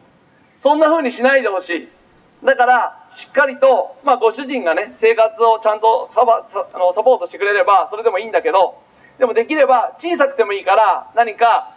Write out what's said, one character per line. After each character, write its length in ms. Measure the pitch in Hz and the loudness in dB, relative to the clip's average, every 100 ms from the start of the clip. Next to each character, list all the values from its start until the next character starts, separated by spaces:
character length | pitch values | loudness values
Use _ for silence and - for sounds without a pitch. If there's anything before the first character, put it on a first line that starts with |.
| _ _ _ _ _ _ | _ _ _ _ _ _
そ 120 | 269 | -2
ん 40 | 302 | 2
な 80 | 311 | 2
風 160 | 330 | 0
に 100 | 262 | -2
し 100 | 247 | -2
な 140 | 254 269 | 0 0
い 60 | |
で 60 | 214 | 0
ほ 120 | - | -4
し 100 | - | -6
い。 180 | 165 - _ _ _ _ _ 269 | -10 -10 _ _ _ _ _ -2
だ 100 | 262 | 2
か 80 | |
ら、 340 | 240 247 185 - - | 2 2 -2 -8 -20
し 160 | - - | -20 -6
っ 60 | |
か 140 | 262 285 | -2 -2
り 120 | 254 | 2
と、 380 | 269 220 - - | 2 2 -2 -6
ま 80 | 277 | -2
あ、 40 | 247 | 0
ご 160 | 226 | 0
主 120 | 262 | -2
人 200 | 269 262 | -6 -6
が 100 | 170 | -4
ね、 200 | 165 214 - | -4 -6 -2
生 160 | 220 | 0
活 280 | 226 220 220 | 2 0 2
を 160 | 226 220 | 0 2
ち 80 | 220 | 0
ゃ 80 | |
ん 60 | 214 | 0
と 300 | 220 - - | 0 0 -2
サ 100 | 214 | 0
バ-、 220 | 240 226 - | 2 0 -4
サ-、 160 | 196 - | -10 -10
あ 60 | - | -2
の、 160 | 180 | -2
サ 80 | 185 | 0
ポ 140 | 233 240 | 2 0
ー 20 | |
ト 80 | 214 | -2
し 40 | |
て 80 | 175 | -6
く 60 | |
れ 80 | 202 | -2
れ 120 | 202 | 0
ば、 240 | 180 196 160 | 2 2 0
そ 60 | 214 | -4
れ 80 | |
で 60 | 226 | -4
も 80 | 202 | -4
い 40 | |
い 20 | 220 | -4
ん 40 | |
だ 100 | 180 | -4
け 120 | 156 | 0
ど、 260 | 190 175 - _ _ _ - | 2 0 -2 _ _ _ -4
で 80 | 247 | -2
も 60 | |
で 140 | 226 233 | 0 -2
き 80 | |
れ 100 | 311 | 0
ば 300 | 262 247 - - | 2 2 0 -8
小 180 | 339 330 | -6 -2
さ 100 | 277 | -2
く 100 | 240 | -2
て 80 | |
も 80 | 208 | -4
い 80 | 196 | -4
い 40 | |
か 100 | 175 208 | 0 2
ら、 340 | 202 156 - | 2 0 -2
何 200 | 220 233 202 | -2 -2 0
か 360 | 233 185 - | 0 0 -4